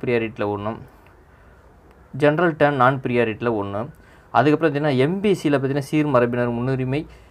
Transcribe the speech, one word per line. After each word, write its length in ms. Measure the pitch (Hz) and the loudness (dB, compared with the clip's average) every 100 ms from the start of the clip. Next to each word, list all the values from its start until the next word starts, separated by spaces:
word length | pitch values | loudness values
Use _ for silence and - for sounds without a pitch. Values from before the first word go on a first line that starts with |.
priority-ல 420 | 127 120 113 107 104 | 0 -2 -2 -4 -4
ஒண்ணும், 320 | 101 104 113 - - - - _ - - - - - - - - 131 | -4 -6 -8 -12 -20 -20 -20 _ -20 -20 -20 -20 -20 -20 -20 -16 0
general 360 | 147 151 175 151 | 2 4 2 2
ten 160 | 147 143 | 2 4
non 200 | 127 139 131 | 2 2 0
priority-ல 460 | 120 113 107 117 110 | 0 0 -2 -2 -2
ஒண்ணு. 260 | 101 101 143 - - - _ | -2 -6 -8 -14 -20 -20 _
அதுக்கப்புறம் 440 | 226 156 151 165 | 2 2 2 2
பார்த்தீங்கன்னா, 220 | 143 151 127 | 0 0 2
எம் 240 | 139 190 | 0 0
பி 140 | 208 | 0
சி-ல 240 | 185 151 139 | 0 0 0
பார்த்தீங்கன்னா, 300 | 131 143 135 | 0 -4 -2
சீர்மரபினர் 640 | 156 147 127 120 123 120 | -2 2 2 2 0 -2
முன்னுரிமை 540 | 117 127 131 127 139 165 - - | -2 -2 -2 -2 -4 -6 -14 -20